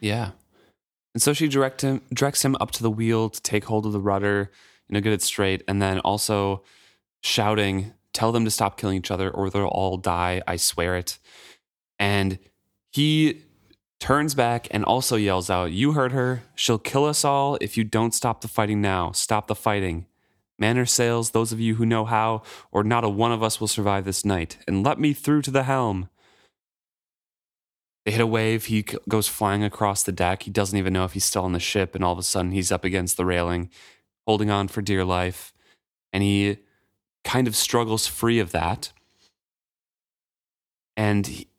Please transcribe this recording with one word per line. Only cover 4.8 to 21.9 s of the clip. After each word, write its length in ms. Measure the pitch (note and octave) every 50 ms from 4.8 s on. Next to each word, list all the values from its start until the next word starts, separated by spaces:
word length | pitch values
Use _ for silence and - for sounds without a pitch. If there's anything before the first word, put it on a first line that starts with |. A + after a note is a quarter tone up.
| _ -
you 60 | G2+
know, 60 | G#2
get 120 | G2 A2 G#2+
it 100 | F#2 -
straight, 400 | - - - G2+ F#2+ F#2+ F2+ - -
and 120 | G2+ G2 G2
then 180 | F#2+ F#2+ F#2+
also 640 | - - G2+ G#2 - - G#2+ G2+ G2 G2 G2 G2 - _ _ _ _ _ _ _ _ _ _ _ -
shouting, 720 | - - A#2+ G#2 G#2 G#2+ G#2+ G2+ G2 F#2+ F#2+ G2 G#2+ - _ _ _ -
"Tell 180 | - A#2 A2+ A#2
them 120 | A#2 A2+
to 40 | A2
stop 280 | - - A2 G2+ - -
killing 180 | - G2+ F#2+
each 140 | F#2+ F2 -
other 200 | G2 F2+ F#2+ F#2
or 200 | - - G2 F#2+
they'll 160 | - G2+ G2
all 300 | - - F2+ F#2+ F#2+ F#2 F#2
die, 420 | F#2 G2 E2+ F2 F2 F2+ F2+ F#2 -
I 100 | - F2+
swear 400 | E2+ - - - - E2+ F2 F2+
it." 220 | F2+ F2+ - - - _ - - - - - - _ _ _ _ _ _ _ _ -
And 400 | G2+ G2+ G2+ G2+ G2 F#2+ F#2+ F#2 - _ _ _ _ _ _ _ _ _
he 520 | - C#3 D3 D3+ D#3 D#3 D#3 D3+ - - - _ _ _ _ _ _ _ _ _ _ -
turns 340 | - - C3 D3 D3+ D#3 C#3
back 320 | C#3 A#2+ A#2 A#2 A#2 - -
and 120 | - G#2+ G#2+
also 320 | - A2 B2+ C3 - B2+
yells 340 | A2 G#2 G2+ F#2+ F#2 F2 F#2+
out, 220 | F#2+ F2+ F2+ E2+ D#2+
"You 200 | F#2+ B2 D3 D3+
heard 200 | D3 C3 B2 C3
her. 320 | C3+ B2 B2+ B2+ A#2+ - - _
She'll 240 | - - - A#2 G#2+
kill 260 | - - - C#3 C#3+
us 180 | D3+ D3 - -
all 340 | C#3+ C#3 C#3 C#3 C#3 C#3+ -
if 160 | - G#2 -
you 80 | A#2 A2
don't 300 | G#2 - A2 A2+ A#2 -
stop 260 | - - B2 A2 -
the 80 | - A2
fighting 320 | - - G#2+ G#2 G#2+ G#2
now. 320 | G2+ G2 F#2+ F#2 E2+ F2 F#2
Stop 340 | - - - A2 G#2+ -
the 80 | - G#2+
fighting. 500 | - - A#2 G#2 G2+ G2 F#2 E2+ E2+ E2+ - _ _ _ _ _ _ _ _ _ -
Man 160 | G#2 G#2+ A#2
her 100 | B2+ B2
sails, 440 | A#2+ - - A#2+ A#2 A#2 A#2 A2+ -
those 220 | - A2+ A2+ A2+ A2+
of 80 | A2
you 160 | A2+ A2+ A2
who 100 | A2 A#2
know 180 | A2+